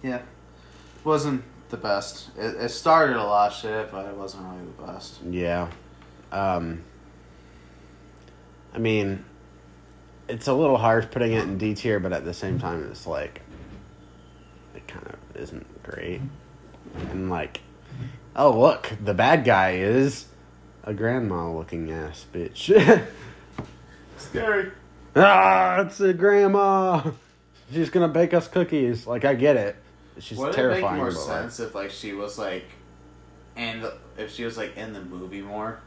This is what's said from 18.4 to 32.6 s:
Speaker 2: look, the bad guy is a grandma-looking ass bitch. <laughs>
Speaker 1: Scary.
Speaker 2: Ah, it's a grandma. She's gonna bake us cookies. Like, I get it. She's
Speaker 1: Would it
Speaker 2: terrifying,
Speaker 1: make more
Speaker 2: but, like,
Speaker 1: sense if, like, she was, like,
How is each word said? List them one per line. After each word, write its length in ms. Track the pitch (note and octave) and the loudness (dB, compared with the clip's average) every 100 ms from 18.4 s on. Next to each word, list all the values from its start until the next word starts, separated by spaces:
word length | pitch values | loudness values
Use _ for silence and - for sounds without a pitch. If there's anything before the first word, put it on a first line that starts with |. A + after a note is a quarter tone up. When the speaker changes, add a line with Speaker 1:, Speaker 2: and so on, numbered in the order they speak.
| C#3+ A2 | 4 6
Speaker 2:
look, 340 | C#3 - - G#2+ | 6 4 -4 -6
the 100 | G#2 F#2+ | -4 2
bad 280 | A#2 D#3+ | 4 4
guy 280 | B2 G2+ F#2+ F#2 | 4 4 4 2
is 480 | F#2+ B2 C#3 - - - - - - - | 2 2 2 -2 -14 -20 -20 -20 -20 -18
a 100 | - | -10
grandma-looking 1000 | G#2 A2+ B2+ A2 F2+ E2+ E2 D#2+ E2+ D#2+ | -4 -2 0 -2 -4 -4 -6 -8 -8 -8
ass 340 | D#2+ D2+ D#2 - | -8 -10 -12 -14
bitch. 380 | F2+ E2+ - - | -10 -10 -8 6
<laughs> 360 | G#3 C#3+ G#3 - - - - - - - - - - - - | 8 10 6 4 -14 -20 -20 -18 -14 -14 -16 -20 -20 -20 -20
Speaker 1:
Scary. 540 | - F#3+ A3 G3+ F#3 - - - - - | -8 -4 0 0 -2 -10 -20 -20 0 6
Speaker 2:
Ah, 680 | G3 F#3+ F#3+ F#3+ F#3 F3+ | 8 8 6 6 4 2
it's 180 | G3 - | 0 0
a 140 | G3 | 0
grandma. 880 | F3+ G3 G3+ G3 G3+ G3 G3 F#3 E3+ D#3+ C3 _ _ _ _ - | 4 4 6 6 4 4 4 2 0 -2 -8 _ _ _ _ -8
She's 180 | C#3+ D#3+ | -4 0
gonna 180 | F#3 E3+ | 2 4
bake 260 | D#3 F3 | 4 4
us 140 | F3 - | 4 2
cookies. 600 | F#3 E3+ D3+ B2+ A#2 A2+ | 0 2 2 2 0 -4
Like, 180 | A#2+ C#3 | 0 0
I 80 | C3 | 4
get 200 | C#3+ C3 | 6 4
it. 180 | G2+ - - - - - | 2 -6 -18 -20 -20 -20
She's 180 | - A2 | -14 -8
Speaker 1:
Would 120 | C3 | -4
it 40 | A#2 | 0
Speaker 2:
terrifying, 280 | B2+ F#2+ | 2 2
Speaker 1:
make 100 | G2 F#2 | 0 -2
more 100 | - | -4
Speaker 2:
but, 60 | E2+ | -4
like, 100 | C#2+ | -6
Speaker 1:
sense 320 | D#2+ - - | -6 -8 -8
if, 160 | A2+ G2+ | -10 -8
like, 160 | G2 | -10
she 220 | - G#2+ | -10 -12
was, 240 | G2 G2+ - | -10 -10 -8
like, 280 | F2 F2+ | -8 -8